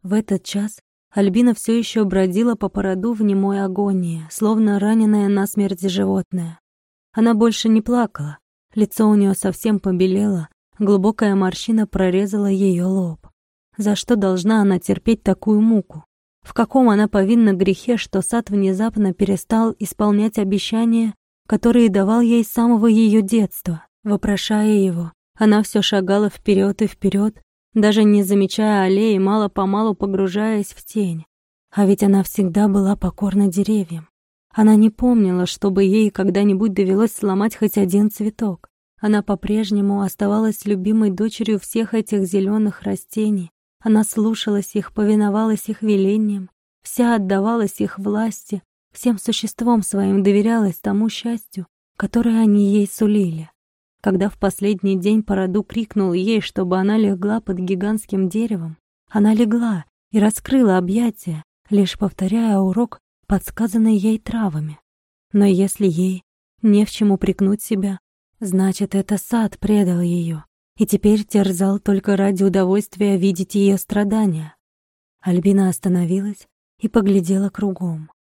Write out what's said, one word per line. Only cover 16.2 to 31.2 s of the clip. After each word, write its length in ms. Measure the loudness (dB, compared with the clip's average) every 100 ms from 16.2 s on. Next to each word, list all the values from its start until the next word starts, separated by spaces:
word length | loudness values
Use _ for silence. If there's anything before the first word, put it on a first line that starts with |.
| _ _
В 140 | -8
каком 340 | -4 0 4 4
она 200 | 4 2
повинна 440 | 2 2 4 4
грехе, 460 | 2 0 0 -2 -4
что 240 | -2 -4
Сад 260 | -2 -4 -2
внезапно 640 | -2 0 0 -2 0 -2
перестал 640 | 0 -2 -2 0 0 0 -2
исполнять 600 | -10 -2 0 2 0 -2
обещания, 760 | -2 -2 -2 -2 0 0 0 -6 _ _ -4
которые 440 | 0 2 4 4
давал 320 | 2 2 2
ей 200 | 4 2
с 60 | 0
самого 380 | 0 2 4 4
её 340 | 4 4 2
детства? 640 | 2 0 -2 -4 -8 -8 _ _
Вопрошая 760 | -4 -4 -2 -4 -2 0 2 2
его, 340 | 2 -2 -8 _ _ _
она 240 | 4 4
всё 200 | 2 -2
шагала 480 | 0 -2 0 0 0
вперёд 500 | -2 0 2 2 0
и 60 | -4
вперёд, 480 | -2 -2 0 -2 -4 _ _ _
даже 280 | 0 2 4
не 220 | 4 4
замечая 640 | 2 0 0 0 0 2 2
аллеи, 320 | 2 2 2
мало-помалу 760 | 0 0 -2 -2 -2 0 -2
погружаясь 800 | -2 -4 -2 -2 -2 -2 -2 -6
в 120 | -12
тень. 400 | -8 -4 -4 -4